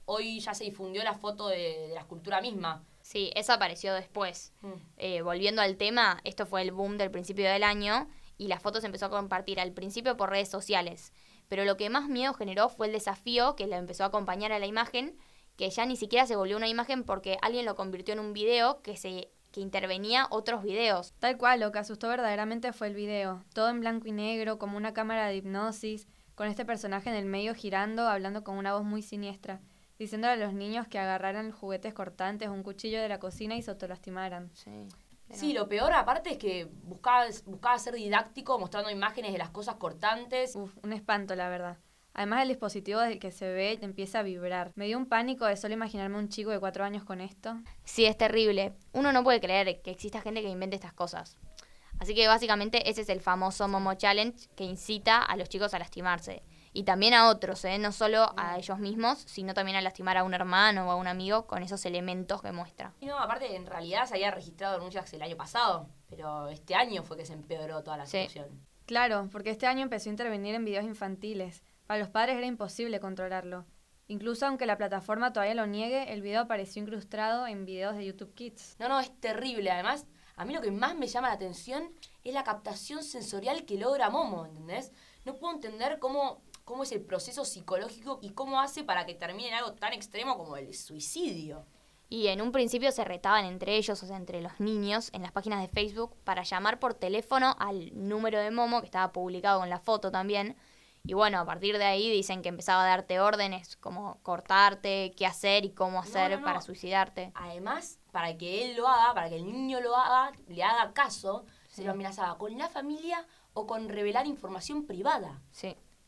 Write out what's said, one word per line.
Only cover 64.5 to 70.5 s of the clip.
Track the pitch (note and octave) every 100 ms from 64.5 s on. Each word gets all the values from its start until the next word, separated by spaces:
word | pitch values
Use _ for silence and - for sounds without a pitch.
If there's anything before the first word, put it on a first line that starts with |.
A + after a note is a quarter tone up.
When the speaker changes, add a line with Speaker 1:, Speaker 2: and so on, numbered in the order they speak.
| - G3 F#3
Speaker 1:
denuncias | F3+ F#3+ F3+
el | D3+
año | E3 E3
pasado, | D3 A#3 A3+ E3+ D3 - -
pero | - D#3 D3+ D3
este | D3+ - F3+
año | B3 F#3+
fue | D#3+ D#3
que | D#3+
se |
empeoró | D#3 D3 D#3+ D#3 D#3
toda | D#3 D3
la | C#3+
Speaker 2:
Sí. | G3 F#3+
Speaker 1:
situación. | D3+ C#3+ C3+ - _ -
Speaker 3:
Claro, | A#3 A#3+ G#3 G3
porque | G#3 G#3
este | A3 B3+
año | C4
empezó | C4+ A3 G#3+
a |
intervenir | G#3 A#3+ G#3 G3+